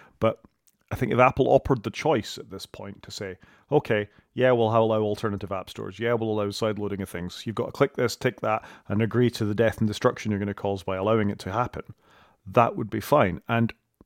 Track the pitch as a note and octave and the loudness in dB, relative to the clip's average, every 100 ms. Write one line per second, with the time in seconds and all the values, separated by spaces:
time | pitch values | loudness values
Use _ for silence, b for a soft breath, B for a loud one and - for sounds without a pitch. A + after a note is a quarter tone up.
0 | B B A2 - _ _ _ _ - - | B B -2 -2 _ _ _ _ -12 -6
1 | C3 A#2+ B2+ - C3 C3+ - B2+ G#2+ - | 0 4 4 4 4 4 4 0 -2 -4
2 | D3 C#3+ G2 - A2 F#2+ - - G2 G2 | 0 0 -2 -10 -14 -16 -16 -16 -16 -16
3 | - - G2+ F#2 b b b D3 - G#2+ | -16 -12 -12 -12 b b b 0 2 -2
4 | G#2 b b - B2+ B2 A2 A2+ A2+ A2 | -2 b b 0 4 4 4 4 4 2
5 | G#2+ G#2 A2+ G2+ G2 F#2+ F2+ - G2+ F#2+ | 0 -2 -4 -4 -6 -10 -10 -12 -12 -4
6 | A#2 A#2+ A2+ G#2+ G#2 G2+ A2 G2+ G2+ G2 | 0 0 0 -2 -2 -2 -2 -2 -4 -6
7 | F#2+ F2+ F2 - - G#2 A#2 - C#3+ - | -6 -8 -10 -10 -8 -6 -4 0 0 2
8 | B2 - C3+ G#2+ A2 A2 - B - G#2 | -2 0 -4 -2 -2 -2 -4 B -4 -2
9 | A2+ A2+ B2 - G#2+ G#2 A2+ - A2 G#2+ | 0 4 2 2 -4 2 2 2 -2 2
10 | B2+ A#2+ - G2+ G2+ G2 G2+ G2 - F#2+ | 0 0 -4 -2 -4 -4 -4 -4 -4 -2
11 | G2+ A2+ G#2 G2 - G2+ B2 - - - | 2 2 2 -2 -6 -4 -4 -6 -14 -18
12 | b b b b - G2 A#2 G#2+ A2 A2 | b b b b -2 4 4 2 -6 -6
13 | - D3 G#2+ E2+ - A#2 A#2 - _ _ | 2 4 4 0 -2 0 0 -2 _ _